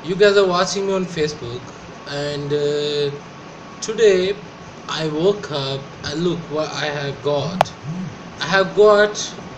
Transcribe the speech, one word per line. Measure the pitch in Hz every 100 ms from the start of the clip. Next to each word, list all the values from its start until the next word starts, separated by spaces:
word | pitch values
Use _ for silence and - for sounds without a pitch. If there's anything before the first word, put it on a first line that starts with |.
| 156
You | 185
guys | 208 202
are | 190
watching | 180 190 202 196
me |
on | 190
Facebook, | 175 170 151 - 117 123 - - - - -
and, | 143 147 143 143
uh, | 147 147 147 147 147 143 143 - - - - - -
today | - 220 214 185 185 190 - - - - -
I | 147 160
woke | 151 185 202 -
up | 147 135 139 - - 143
and | 151
look | 175 170 165 151
what | 156
I | 139 151
have | 147 143 113
got. | 139 143 143 185 - - 139 175 185 - - -
I | 143
have | 190 185
got | 196 208 208 208 208 - - -